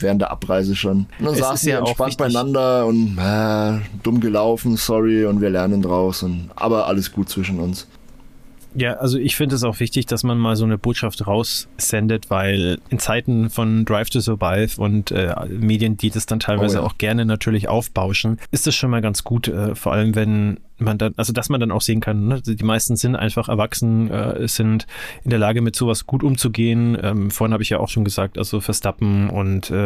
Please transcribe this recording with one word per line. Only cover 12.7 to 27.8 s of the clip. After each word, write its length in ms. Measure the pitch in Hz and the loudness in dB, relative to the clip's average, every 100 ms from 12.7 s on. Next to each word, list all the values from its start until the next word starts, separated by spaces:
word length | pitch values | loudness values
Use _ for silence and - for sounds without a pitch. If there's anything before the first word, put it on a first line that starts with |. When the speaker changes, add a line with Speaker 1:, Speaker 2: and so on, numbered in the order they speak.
| 85 - | -2 -4
Speaker 2:
in 100 | 117 | -4
Zeiten 500 | - 113 127 117 110 | -2 -2 0 2 2
von 340 | - 110 110 | 0 2 2
Drive 280 | 110 104 110 | 2 0 0
to 80 | 127 | 0
Survive 600 | 113 107 90 95 110 - | 0 0 0 0 0 0
und, 300 | 104 104 98 | 0 0 0
äh, 240 | 92 92 - - | 0 0 -2 -6
Medien, 480 | 95 110 110 110 101 | -2 0 2 2 0
die 140 | 110 | -2
das 160 | 113 - | -2 -2
dann 120 | 110 | -2
teilweise 380 | - 104 104 98 | 0 0 2 0
Speaker 1:
Oh 40 | |
ja. 60 | - | -2
Speaker 2:
auch 120 | - | -2
gerne 260 | 104 117 113 | -2 0 0
natürlich 420 | 110 - 107 101 | 0 0 0 0
aufbauschen, 720 | 113 - - 92 95 113 110 - | -2 -2 -2 -2 0 0 -2 -4
ist 160 | 117 - | -4 0
das 80 | - | 0
schon 160 | 127 | 0
mal 100 | 117 | 0
ganz 220 | 110 101 | 0 -2
gut, 240 | - 117 - | -2 -2 0
äh, 260 | 82 107 | -2 -2
vor 200 | - - | -2 0
allem 200 | 104 110 | 2 2
wenn 460 | 107 110 107 104 - - - | 2 2 2 2 -2 -8 -4
man 200 | 110 107 | -2 0
dann, 140 | 110 - | -2 -2
also 160 | 110 | -2
dass 160 | 120 - | -2 -2
man 100 | 139 | 0
dann 120 | 113 | 0
auch 100 | 101 | 0
sehen 180 | - 110 | 0 0
kann, 280 | - 107 104 | 0 0 0
ne, 140 | 135 | 0
die 220 | 120 107 | -2 -2
meisten 320 | 110 113 - 113 | 0 2 0 0
sind 200 | 123 127 | 0 0
einfach 340 | 107 110 - | 0 -2 0
erwachsen, 600 | 104 107 - 117 113 113 | 0 0 0 2 2 2
äh, 360 | 104 110 - 127 | 0 -2 -2 -2
sind 380 | - 110 110 - - - - | 0 2 2 -2 -10 -14 -8
in 80 | - | -2
der 80 | 117 | 2
Lage, 220 | 107 113 | 2 2
mit 140 | 117 - | 0 2
sowas 300 | 120 113 - | 0 0 0
gut 180 | 131 | 0
umzugehen. 720 | 147 131 123 110 117 117 117 117 | 2 2 0 2 2 4 4 2
Ähm, 300 | 98 104 98 | 0 0 0
vorhin 200 | - 110 | 0 0
habe 100 | 110 | 0
ich 60 | 107 | 0
ja 100 | 110 | 0